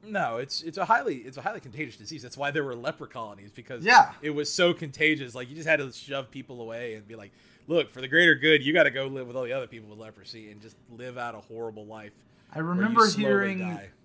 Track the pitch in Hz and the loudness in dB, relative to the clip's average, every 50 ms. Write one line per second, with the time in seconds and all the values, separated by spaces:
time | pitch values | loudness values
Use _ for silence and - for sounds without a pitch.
0 | 185 214 214 196 165 127 117 113 131 135 - - 156 165 156 190 185 170 220 240 | _ -8 -6 -4 -4 -4 -4 -6 -8 -8 -8 -10 -8 -10 -6 -6 0 2 2 2
1 | 277 240 156 127 117 127 127 135 120 196 220 202 - 131 107 143 156 127 113 - | 2 -2 -6 -6 -8 -16 -16 -8 -8 -8 -8 -8 -14 -16 -10 -10 -10 -10 -10 -16
2 | 107 104 165 143 - 123 - 131 139 143 139 151 143 135 123 120 120 139 160 - | -16 -14 -14 -14 -12 -14 -10 -6 -4 -2 -2 -2 -2 -4 -6 -6 -6 -8 -8 -8
3 | 147 - - 127 113 107 104 98 98 104 _ - 117 - 135 120 156 208 247 254 | -14 -14 -12 -12 -10 -10 -12 -18 -20 -20 _ -20 -16 -14 -12 -4 2 8 8 8
4 | 190 - - - - 151 147 147 151 143 - - 180 175 170 170 165 147 135 - | 8 8 2 -8 -6 -4 -2 -2 -2 -2 2 4 4 4 4 2 -4 -12 -4 0
5 | 156 156 156 151 139 123 117 127 127 123 139 160 156 156 160 147 143 131 120 - | 2 2 2 2 -2 -10 -10 -12 -12 -12 -12 -10 0 0 2 2 0 -4 -10 -14
6 | - 139 139 139 135 110 - 139 123 123 127 123 117 110 113 117 123 120 110 110 | -12 -8 -8 -8 -8 -8 -14 -16 -16 _ -14 -14 -12 -10 -10 -8 -8 -10 -10 -12
7 | 104 101 113 110 101 101 _ _ _ _ _ _ _ - 160 170 143 - - 127 | -14 -18 -18 -18 -18 -20 _ _ _ _ _ _ _ 0 0 0 0 0 -6 -12
8 | 131 131 131 165 175 170 156 127 131 156 156 151 127 139 156 175 156 143 120 135 | -6 2 4 6 8 8 6 6 6 6 6 6 6 4 4 6 4 4 4 -2
9 | 135 139 135 135 127 120 120 131 127 117 127 135 127 113 113 113 107 104 104 110 | -6 -6 -6 -8 -8 -8 -6 -6 -4 -4 -4 -6 -6 -8 -12 -18 -18 -18 -18 -18
10 | 113 110 107 104 95 - - 117 110 107 104 104 104 113 110 _ _ _ 120 113 | -18 -18 -18 -20 -20 -20 -18 -18 -18 -18 -20 -20 -20 -20 -20 _ _ _ -18 -14
11 | 123 127 123 127 120 120 113 107 101 _ 113 113 117 113 107 107 107 104 110 110 | -14 -14 -10 -10 -10 -10 -10 -12 -16 _ -12 -8 -8 -8 -8 -12 -16 -14 -16 -16
12 | 107 104 _ _ _ _ _ _ _ _ - 156 160 165 175 180 196 220 233 226 | -16 -18 _ _ _ _ _ _ _ _ -8 -6 -4 -2 0 0 0 2 6 6
13 | 226 214 180 - 208 - 202 196 196 196 190 185 185 180 175 - 98 98 _ _ | 6 6 6 2 2 4 4 4 2 0 -2 -4 -4 -6 -6 -8 -10 -16 _ _
14 | _ | _